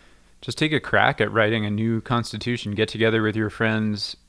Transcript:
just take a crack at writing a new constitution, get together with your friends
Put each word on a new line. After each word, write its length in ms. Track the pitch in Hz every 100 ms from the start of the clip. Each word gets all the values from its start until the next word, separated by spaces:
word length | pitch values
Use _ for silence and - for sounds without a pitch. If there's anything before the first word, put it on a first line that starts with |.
| - - _ _
just 160 | - -
take 140 | 156
a 80 | 147
crack 400 | - 101 113 139
at 120 | 104
writing 340 | 107 107 113 104
a 40 |
new 300 | 104 113 113
constitution, 720 | - 120 113 107 123 120 104 104
get 120 | 107
together 340 | 107 110 113
with 140 | 107 107
your 140 | 107
friends 680 | - 113 110 107 104 - -